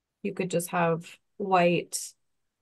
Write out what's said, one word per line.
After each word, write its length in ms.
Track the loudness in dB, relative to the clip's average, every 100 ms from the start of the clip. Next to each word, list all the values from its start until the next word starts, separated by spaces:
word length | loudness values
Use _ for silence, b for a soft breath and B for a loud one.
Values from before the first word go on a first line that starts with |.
| _ _
you 100 | -8
could 160 | -4 -2
just 180 | -2 -2
have 480 | 0 0 0 -4 -20 _ -8
white, 600 | 0 4 4 2 -2 -10 -12 -18 _ _ _ _